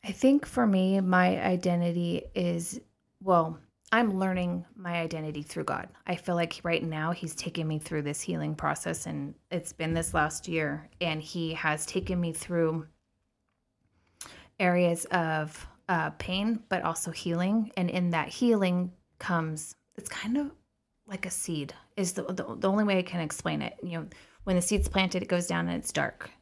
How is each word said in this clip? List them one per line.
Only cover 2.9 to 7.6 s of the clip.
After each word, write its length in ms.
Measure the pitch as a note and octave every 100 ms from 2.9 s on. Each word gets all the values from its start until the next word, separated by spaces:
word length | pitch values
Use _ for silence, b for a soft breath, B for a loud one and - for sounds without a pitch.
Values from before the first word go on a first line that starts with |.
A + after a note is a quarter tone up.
| _ _ _
well, 380 | F#3+ F3 D#3+ E3 - _ -
I'm 260 | A3 A#3 F#3+
learning 480 | F#3+ F#3 F3+ F3 E3+ -
my 180 | F3+ E3+
identity 440 | E3 E3 D#3 D3+
through 220 | D3+ E3 D3+
God. 240 | C#3 - - -
I 80 | F3
feel 180 | - F3
like 240 | E3+ -
right 180 | F3 E3+
now 300 | E3 D#3 D#3+
he's 240 | F3 D#3+ -
taking 320 | E3+ E3+